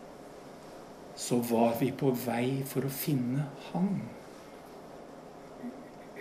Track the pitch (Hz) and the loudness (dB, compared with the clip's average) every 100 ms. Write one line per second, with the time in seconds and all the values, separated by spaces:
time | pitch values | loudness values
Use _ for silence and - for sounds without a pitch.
0 | - - - - - - - - - - | -14 -14 -14 -14 -14 -14 -14 -14 -14 -14
1 | - - - 123 117 113 117 113 135 - | -12 -6 2 4 6 8 8 6 4 4
2 | 139 120 120 117 127 135 135 135 135 - | 4 4 2 2 2 2 0 0 0 0
3 | - 135 120 135 147 - - 175 202 160 | 2 4 4 2 0 -4 -2 2 4 2
4 | - - - - - - - - - - | -2 -8 -14 -14 -14 -16 -14 -14 -14 -14
5 | - - - - - - 240 - - - | -14 -14 -14 -14 -14 -10 -8 -8 -12 -14
6 | - - | -14 -12